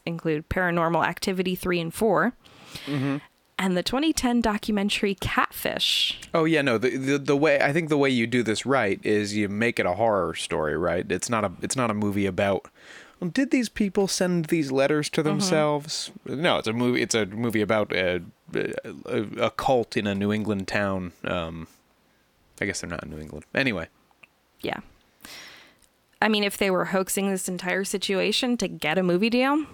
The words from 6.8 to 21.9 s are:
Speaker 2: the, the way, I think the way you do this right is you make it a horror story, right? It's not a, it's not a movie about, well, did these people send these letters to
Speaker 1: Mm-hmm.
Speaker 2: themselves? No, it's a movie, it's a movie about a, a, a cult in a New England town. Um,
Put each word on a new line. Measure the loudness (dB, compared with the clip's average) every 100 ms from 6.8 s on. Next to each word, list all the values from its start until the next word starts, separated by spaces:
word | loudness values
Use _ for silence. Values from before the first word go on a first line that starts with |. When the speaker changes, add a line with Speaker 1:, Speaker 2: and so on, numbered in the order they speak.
| 2 0
Speaker 2:
the, | 0 0
the | 2 4
way, | 4 6
I | 4
think | 2 2
the | 2
way | 4
you | 4 2
do | 2
this | 2 0 2
right | 2 2 0
is | 2 2 2 0
you | 0
make | 0 0 2
it | 0
a |
horror | 2 2 2 0 -4
story, | -4 -2 0 0
right? | 0 0 -2
It's | -4 -2
not | -2 -2
a, | -4
it's | -6 -2
not | -2
a |
movie | 0 0 0 0
about, | 2 2 0 -4 -18 -20 -20 -20 -8
well, | -4
did | -2 2
these | 0 0
people | -2 0 0 0
send | 0 2 2 2
these | 0 2
letters | 2 4 2 0
to | 0
Speaker 1:
Mm-hmm. | 0
Speaker 2:
themselves? | 0 2 2 2 0 -2 -6 -8 -12 -8
No, | -2 2 2
it's | 0
a |
movie, | 0 2 2
it's | 2 2
a | 0
movie | -2 0 2
about | 2 2 2
a, | 0 0 0 -4 -16 -8
a, | -4 -4 -6 -10 -12 -6 -4 -4 -2 -2
a |
cult | 0 2 2 2 -2
in | 0
a |
New | 0 0
England | 0 0 -2 -2
town. | -2 0 -2 -6 -8
Um, | -4 -4 -4 -8 -14 -18 _